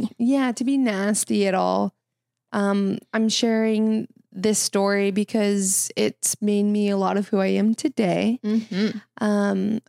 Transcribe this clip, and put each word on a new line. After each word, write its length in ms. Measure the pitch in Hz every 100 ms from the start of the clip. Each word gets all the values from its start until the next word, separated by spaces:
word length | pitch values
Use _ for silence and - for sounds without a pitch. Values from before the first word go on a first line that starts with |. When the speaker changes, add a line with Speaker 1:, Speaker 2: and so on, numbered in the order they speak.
Speaker 1:
Nasty. 140 | 220 -
Speaker 2:
yeah, 340 | 233 277 262
to 100 | 220
be 140 | 247 277
nasty 720 | 254 196 202 208 - 214 196
at 60 |
all. 400 | 185 185 190 202 - _ _ _ _ _
Um, 460 | - 202 202 196 - -
I'm 160 | 220 220
sharing 800 | - 233 220 220 214 220 220 - - _
this 280 | - 202 202
story 520 | - 202 196 202 196
because 800 | 196 202 226 202 202 190 190 - -
it's 440 | 214 - - -
made 220 | 208 208
me 260 | 208 208 202
a 80 | 196
lot 200 | 185 190
of 100 | 202
who 100 | 202
I 80 | 190
am 260 | 196 208 226
today. 640 | 302 - 202 170 202 247
Speaker 1:
Mm-hmm. 540 | 214 220 220 185 214 214 - -
Speaker 2:
Um, 560 | 214 208 202 196 196 220